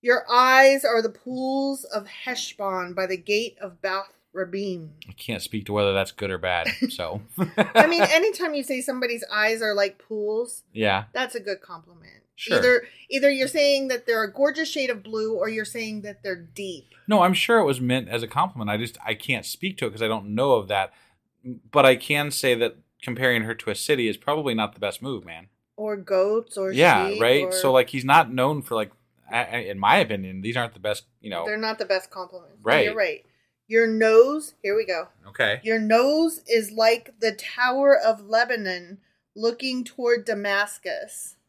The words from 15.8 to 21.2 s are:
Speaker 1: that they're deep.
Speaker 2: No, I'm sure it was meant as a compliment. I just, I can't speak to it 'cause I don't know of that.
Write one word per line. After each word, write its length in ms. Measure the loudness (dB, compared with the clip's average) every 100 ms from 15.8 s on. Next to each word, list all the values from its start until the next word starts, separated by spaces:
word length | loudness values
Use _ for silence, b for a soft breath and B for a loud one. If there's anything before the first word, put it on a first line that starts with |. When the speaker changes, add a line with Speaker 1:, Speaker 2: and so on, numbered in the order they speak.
| -10 -10
Speaker 1:
that 240 | -12 -12
they're 100 | -10
deep. 520 | -10 -12 -12 -12 -12 -16 _ 0
Speaker 2:
No, 160 | 4
I'm 120 | 4
sure 240 | 2 4 4
it 40 |
was 160 | 4 2
meant 280 | 0 -2 -2
as 160 | -6
a 20 | -4
compliment. 420 | -2 -2 -2 -4
I 80 | -4
just, 200 | -4 -8 -8
I 80 |
can't 300 | -8 -4 -6 -6
speak 300 | -8 -8 -6
to 80 | -8
it 40 |
'cause 100 | -4
I 60 | -4
don't 260 | -4 -4
know 200 | -2 2
of 120 | 2 2
that. 260 | -2 -4 b b b